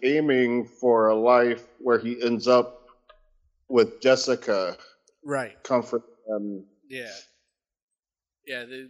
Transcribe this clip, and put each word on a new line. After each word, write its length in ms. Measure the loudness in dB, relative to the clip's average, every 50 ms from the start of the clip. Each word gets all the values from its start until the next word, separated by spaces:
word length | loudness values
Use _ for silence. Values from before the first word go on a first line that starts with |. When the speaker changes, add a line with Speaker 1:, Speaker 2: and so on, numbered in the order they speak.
| -2
Speaker 1:
aiming 640 | 0 0 0 0 0 2 2 2 0 0 -2 -4 -6 _ -2
for 280 | 0 2 4 4 4
a 80 | 4 2
life 500 | 2 4 4 4 6 4 2 0 -4 -8 -16 _ -6
where 180 | 0 0 0
he 240 | 0 0 -2 -6 -4
ends 260 | -2 -2 -2 0 2
up 360 | 4 4 4 2 0 -6 -20 _ _ _ _ _ _ _ _ _ _ _ _ _ _ _ _ _ -2
with 320 | 2 2 2 2 0 -2
Jessica. 760 | 2 2 2 2 0 -2 -4 -4 -4 -4 -2 -2 -4 -4 -8 -12 -16 -20 _ _ _ _ _ _ -10
Speaker 2:
Right. 380 | -8 -6 -6 -6 -8 -12 _ -6
Speaker 1:
Comfort 400 | -4 -2 -2 -2 -4 -8 -8 -8 _ _ _ -12
them. 380 | -10 -8 -8 -8 -10 -12 -12 -16 _ _ _ _ -18
Speaker 2:
Yeah. 220 | -16 -16 -14 -16 -16 -20 -20 _ _ _ _ _ _ _ _ _ _ _ _ _ _ _ _ _ _ _ _ _ _ _ _
Yeah, 180 | -14 -12 -12 -12
the, 220 | -14 -16 -20 -20 -20